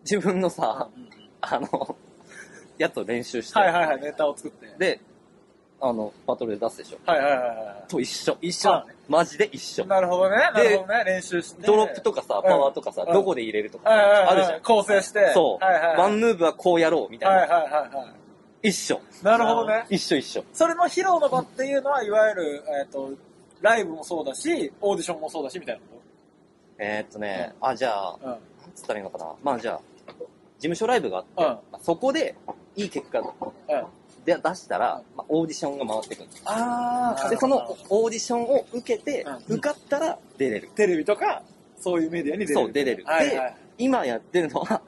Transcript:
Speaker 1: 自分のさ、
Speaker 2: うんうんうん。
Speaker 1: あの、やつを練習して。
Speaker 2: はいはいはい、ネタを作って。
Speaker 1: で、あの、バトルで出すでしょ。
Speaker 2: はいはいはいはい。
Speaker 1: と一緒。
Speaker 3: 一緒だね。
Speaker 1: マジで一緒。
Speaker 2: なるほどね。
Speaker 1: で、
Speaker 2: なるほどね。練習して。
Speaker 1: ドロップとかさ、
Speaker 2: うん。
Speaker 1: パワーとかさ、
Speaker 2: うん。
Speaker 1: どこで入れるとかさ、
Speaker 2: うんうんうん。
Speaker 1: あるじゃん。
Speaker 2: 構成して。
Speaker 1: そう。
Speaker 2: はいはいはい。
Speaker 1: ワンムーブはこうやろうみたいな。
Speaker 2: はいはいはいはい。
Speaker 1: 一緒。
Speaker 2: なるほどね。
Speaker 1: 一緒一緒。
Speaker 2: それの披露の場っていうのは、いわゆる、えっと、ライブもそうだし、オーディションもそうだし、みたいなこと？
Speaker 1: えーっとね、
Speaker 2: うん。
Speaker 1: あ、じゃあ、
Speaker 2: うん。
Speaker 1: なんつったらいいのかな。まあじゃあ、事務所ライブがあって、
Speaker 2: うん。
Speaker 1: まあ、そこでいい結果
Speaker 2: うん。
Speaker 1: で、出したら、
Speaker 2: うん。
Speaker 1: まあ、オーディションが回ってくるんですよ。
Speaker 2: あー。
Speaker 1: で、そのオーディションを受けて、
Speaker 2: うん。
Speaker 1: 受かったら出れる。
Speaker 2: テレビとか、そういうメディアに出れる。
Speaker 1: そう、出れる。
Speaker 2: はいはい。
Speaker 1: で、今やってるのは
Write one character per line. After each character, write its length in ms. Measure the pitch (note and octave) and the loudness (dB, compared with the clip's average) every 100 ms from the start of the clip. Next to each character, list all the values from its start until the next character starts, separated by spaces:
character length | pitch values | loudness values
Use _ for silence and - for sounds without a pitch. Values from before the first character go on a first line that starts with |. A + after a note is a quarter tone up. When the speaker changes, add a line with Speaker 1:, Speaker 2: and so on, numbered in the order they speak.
Speaker 1:
自 160 | - G3+ | -2 -2
分 200 | E3+ F#3 | 0 0
の 80 | F3+ | -2
さ、 400 | - A#2+ - - | -2 -4 -4 -8
Speaker 2:
う 40 | - | -12
ん 40 | |
う 40 | - | -20
ん 20 | |
う 20 | |
ん。 40 | - - _ | -20 -20 _
Speaker 1:
あ 200 | - - | -6 -4
の、 360 | - C3+ - - - _ - - - - - - | -4 -6 -6 -10 -16 _ -20 -20 -20 -20 -20 -4
や 100 | E3 | -2
つ 120 | - | -2
を 40 | |
練 200 | G2 A#2+ | -4 -4
習 180 | B2 A#2+ | -4 -8
し 100 | A2+ | -2
て。 60 | A3+ | 2
Speaker 2:
は 100 | F#3+ | 4
い 40 | |
は 100 | E3+ | 4
い 40 | D#3+ | 0
は 60 | |
い、 60 | C3+ | -2
ネ 120 | D3 | -4
タ 160 | D3 D3 | -2 -2
を 80 | C#3 | -2
作 120 | D3 | -14
っ 20 | |
て。 160 | - A2 A#2 | -16 -20 -2
Speaker 1:
で、 220 | F3+ C3+ - _ _ _ _ _ _ _ | -2 -2 -10 _ _ _ _ _ _ _
あ 120 | C3 | -4
の、 200 | A2+ G#2+ - - | -2 -6 -8 -6
バ 100 | - | -4
ト 100 | A#2 | -4
ル 120 | G2+ | -4
で 60 | |
出 60 | A2+ | -4
す 80 | - | -6
で 60 | |
し 100 | - | -18
ょ。 40 | - | -8
Speaker 2:
は 120 | - D#3 | 0 2
い 40 | |
は 80 | C#3+ | 2
い 80 | C3 | 0
は 80 | |
い 40 | B2 | 0
は 360 | A2+ G#2+ G2+ | -6 -10 -14
い。 60 | F#2+ | -8
Speaker 1:
と 100 | D#3 | -6
一 80 | B2+ | -4
緒。 300 | - - - | -4 -4 -2
Speaker 3:
一 120 | E3+ | -6
緒 180 | E3+ G#3 | 0 2
だ 140 | E3+ - | 2 0
ね。 80 | - - | -20 0
Speaker 1:
マ 160 | D3+ | 2
ジ 140 | E3+ D3 | 2 0
で 100 | G#3 | -2
一 100 | B2+ | -2
緒。 260 | - - F#3+ | -10 -6 0
Speaker 2:
な 140 | F#3+ | 2
る 60 | F3+ | 2
ほ 120 | F3+ | 2
ど 120 | F#3+ | 2
ね。 60 | G#3+ | 4
Speaker 1:
で、 60 | |
Speaker 2:
な 280 | E4+ D#4+ A3+ | 4 4 4
る 80 | G3+ | 4
ほ 80 | F#3+ | 2
ど 80 | |
ね。 100 | A3+ | -2
練 180 | F#3+ F#3 | 0 -4
習 200 | - F3 | -2 -6
し 140 | D#3+ - | -6 -4
て。 100 | G3+ | 4
Speaker 1:
ド 80 | |
ロ 120 | G#3+ A3 | 4 4
ッ 80 | |
プ 60 | - | 0
と 120 | A3+ | -4
か 100 | C3 | -4
さ、 140 | - G#2 | -2 0
Speaker 2:
う 40 | |
ん。 20 | |
Speaker 1:
パ 120 | F#3 C#3+ | 4 4
ワ 140 | C#3 | 4
ー 20 | |
と 80 | C3+ | 0
か 120 | - | -8
さ、 100 | - F2+ | -6 2
Speaker 2:
う 40 | |
ん。 20 | |
Speaker 1:
ど 120 | F#3 | 2
こ 100 | G3 | 2
で 80 | C#3 | -2
入 100 | A2 | -2
れ 100 | G#2+ | -4
る 80 | G#2+ | -4
と 80 | - | -2
か 120 | G#3+ | 4
さ、 60 | A3 | 6
Speaker 2:
う 20 | |
ん 20 | |
う 40 | |
ん 20 | G3+ | 8
う 60 | |
ん。 160 | G3+ F3+ | 8 8
Speaker 1:
あ 60 | F#3 | 6
る 80 | |
じ 80 | F#3 | 4
ゃ 60 | D#3+ | 0
ん。 20 | |
Speaker 2:
構 220 | - A3 | 2 2
成 180 | G3 G3+ | 6 2
し 100 | F#3 | 2
て。 200 | G#3 F#3+ | 4 6
Speaker 1:
そ 240 | D#3+ D3 F#2 | 6 4 2
う。 40 | |
Speaker 2:
は 60 | F#3+ | 2
い 20 | |
は 60 | E3+ | 4
い 60 | E3 | 2
は 60 | |
い。 20 | D#3+ | 4
Speaker 1:
ワ 100 | F#3+ | 2
ン 140 | G#3 | 4
ム 60 | A#3 | 2
ー 80 | F#3+ | 4
ブ 80 | |
は 80 | E3 | 2
こ 200 | - F#3 | 2 2
う 60 | E3+ | 4
や 100 | D#3+ | 4
ろ 160 | D#3+ G2+ | 2 -2
う 20 | |
み 80 | A2+ | -2
た 80 | F#3+ | 4
い 40 | |
な。 60 | F#3+ | 4
Speaker 2:
は 100 | D3+ | 6
い 20 | |
は 100 | E3+ | 2
い 40 | |
は 60 | D3 | 2
い 280 | D3+ B2+ C#3 | -2 -2 -10
は 80 | A#2 - - - _ _ | -12 -18 -20 -20 _ _
い。 60 | - | -2
Speaker 1:
一 40 | |
緒。 280 | F3 - C#3 - - | -2 -4 -4 -6 -2
Speaker 2:
な 140 | F#3+ A#3 | 2 4
る 100 | A#3 | 4
ほ 80 | A#3 | 2
ど 100 | A3 | 0
ね。 200 | A3 G#3+ | -2 0
Speaker 1:
一 100 | F#3+ | -4
緒 140 | - D3+ | 0 -2
一 100 | - | -2
緒。 180 | - - | -10 -10
Speaker 2:
そ 160 | - D#4+ | 0 0
れ 60 | E4 | 2
の 80 | |
披 60 | F4 F4+ | 0 0
露 140 | F#4+ E4+ | 2 2
の 100 | C#4+ | 2
場 120 | B3+ | 0
っ 40 | |
て 200 | - - | -4 -8
い 100 | C4+ | -2
う 80 | C#4 | -2
の 80 | C4+ | 0
は、 140 | C#4+ | -2
い 60 | G#3 | 0
わ 180 | G#3+ G#3+ | 2 2
ゆ 60 | G3 | 2
る、 280 | D#3 D3 - C#3+ | -6 -6 -6 -6
え 40 | |
っ 40 | C#3 | -4
と、 220 | C#3 C3+ C#3 - - _ _ | -8 -10 -12 -18 -20 _ _
ラ 160 | G3 A3+ | 2 2
イ 60 | |
ブ 100 | F3+ | 0
も 100 | D#3+ | -8
そ 180 | D3 E3+ | -8 -6
う 20 | |
だ 100 | D3+ | -6
し、 380 | B2+ D4+ E4 D#3 - | -6 -2 -2 -4 -2
オ 120 | G3+ | -2
ー 40 | F#3 | -2
デ 60 | |
ィ 20 | |
シ 60 | E3+ | -4
ョ 80 | D#3+ | -8
ン 20 | |
も 80 | D#3 | -8
そ 120 | D#3+ | -8
う 40 | |
だ 60 | C3+ | -8
し、 80 | F3+ | -10
み 80 | C3 | -10
た 60 | |
い 20 | |
な 60 | A2 | -12
こ 60 | - A2+ | -12 -20
と？ 40 | _ _ _ _ _ _ _ - | _ _ _ _ _ _ _ -8
Speaker 1:
え 220 | G#2 G#2+ | -6 -6
ー 100 | - | -8
っ 20 | |
と 60 | G#2+ | -8
ね、 340 | G#2 F#2+ F2 - | -6 -6 -8 -4
Speaker 2:
う 40 | |
ん。 40 | B2+ | -4
Speaker 1:
あ、 60 | |
じ 100 | A#2 | -2
ゃ 60 | B2+ | -2
あ、 280 | G2+ F#2+ - | -2 -6 -8
Speaker 2:
う 20 | |
ん。 20 | C3 | -12
Speaker 1:
な 80 | |
ん 40 | A#2 - - F2 | -12 -14 -20 -20
つ 80 | - | -18
っ 40 | - | -8
た 60 | |
ら 60 | A2 | -8
い 40 | |
い 20 | |
の 60 | F#2+ | -8
か 80 | - | -10
な。 160 | E2 D#2 | -12 -6
ま 100 | C#3+ | -4
あ 40 | B2 | -4
じ 100 | A2+ | -4
ゃ 40 | |
あ、 80 | E2 - - - | -8 -12 -20 -20
事 540 | - - _ _ _ | -18 -18 _ _ _
務 140 | D#3 | -6
所 120 | E3+ A3+ | -4 0
ラ 100 | B3 | 0
イ 40 | |
ブ 100 | B2+ | -2
が 80 | F#2 | -6
あ 20 | |
っ 20 | |
て、 60 | - - | -8 -2
Speaker 2:
う 20 | |
ん。 60 | D3 | -2
Speaker 1:
ま 120 | A2+ _ | -2 _
あ、 60 | - | -8
そ 140 | - E3 | -4 0
こ 160 | C4 | 0
で 240 | D#4+ C4+ - - - - - | 0 -4 -6 -16 -16 -14 -10
い 80 | |
い 60 | G3+ | -8
結 180 | C#3 - | -8 -6
果 120 | A#2+ | -6
Speaker 2:
う 20 | |
ん。 120 | A2 - - - - C#3+ - - _ - | -6 -10 -14 -12 -6 -6 -6 -18 _ -8
Speaker 1:
で、 120 | - F3 | -2 0
出 180 | - | -2
し 140 | F#3 - | -4 -6
た 100 | F2+ | -2
ら、 180 | A#2 - | -2 -2
Speaker 2:
う 180 | - | -10
ん。 20 | - | -14
Speaker 1:
ま 60 | |
あ、 40 | - | -2
オ 140 | D#3 | -2
ー 20 | D#3+ | -2
デ 60 | |
ィ 40 | D3+ | -4
シ 80 | |
ョ 60 | D3 | -6
ン 80 | C#3 | -6
が 80 | A#2 | -4
回 120 | A2 | -6
っ 100 | A2 | -6
て 60 | |
く 60 | G#2+ | -14
る 80 | - | -18
ん 20 | |
で 60 | - | -14
す 20 | |
よ。 40 | - | -6
Speaker 2:
あ 720 | G#3+ A#3+ A#3+ A#3+ - A#3+ - | -4 -2 -2 -2 -2 -2 -2
ー。 120 | C#3 | -2
Speaker 1:
で、 60 | A#3 | 0
そ 120 | C4 | 2
の 280 | C#4 - - - | 0 -2 -12 0
オ 180 | G3+ A3+ | 0 0
ー 40 | |
デ 60 | A3 | -2
ィ 20 | |
シ 140 | - | -4
ョ 40 | A#3+ | -2
ン 80 | |
を 220 | A#3+ C#4 - | 2 0 0
受 260 | A#3+ A#3+ A3 | -10 -4 -4
け 40 | |
て、 200 | - C#4 D3 B2+ - | -4 -6 -8 -12 -6
Speaker 2:
う 40 | |
ん。 40 | A3 | -4
Speaker 1:
受 20 | |
か 120 | D4 | -2
っ 40 | D4 - | -6 -4
た 100 | C#4+ | -2
ら 200 | D#4+ - - - | -2 -4 -14 -2
出 140 | C3+ | -2
れ 100 | G#2 | -2
る。 80 | - | -6
Speaker 2:
テ 120 | - G#3 | 0 2
レ 100 | E3 | 2
ビ 80 | |
と 120 | D3+ G#3 | 0 0
か、 260 | G4 - - _ _ - | 0 -2 -8 _ _ -8
そ 200 | F#3 E3+ | -2 -2
う 40 | |
い 40 | D#3+ | 0
う 40 | |
メ 120 | E3+ | -2
デ 100 | C#3+ | -4
ィ 20 | |
ア 20 | F3 | -4
に 100 | F3+ | 0
出 80 | |
れ 60 | D3 | 0
る。 40 | A2+ | 2
Speaker 1:
そ 40 | |
う、 20 | |
出 120 | C#3 | 0
れ 120 | C3 G2+ | 0 -2
る。 80 | |
Speaker 2:
は 180 | - B2+ | 0 2
い 40 | C#3 | 2
は 60 | |
い。 40 | F3+ B2+ | 0 -4
Speaker 1:
で、 60 | - - - | -8 -20 -4
今 260 | B3+ B3+ | 0 0
や 140 | C#3+ A#2 | 0 -4
っ 20 | |
て 200 | - F3+ | -2 -2
る 80 | D#3 | 0
の 120 | - | -4
は 220 | F3 A3 | -2 -4